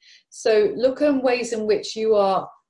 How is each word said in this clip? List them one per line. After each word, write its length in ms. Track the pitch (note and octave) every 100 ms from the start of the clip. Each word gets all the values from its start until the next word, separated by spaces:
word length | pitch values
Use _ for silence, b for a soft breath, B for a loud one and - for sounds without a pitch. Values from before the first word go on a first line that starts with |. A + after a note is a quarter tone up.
| b b b
So 420 | - A#3 G#3+ G#3 G#3
look 240 | B3+ C4
at 220 | D4 C4+
ways 280 | B3+ B3 A#3
in 140 | A3 G#3+
which 320 | G3+ - A3
you 180 | A3 G#3
are 340 | G3 F#3 - - _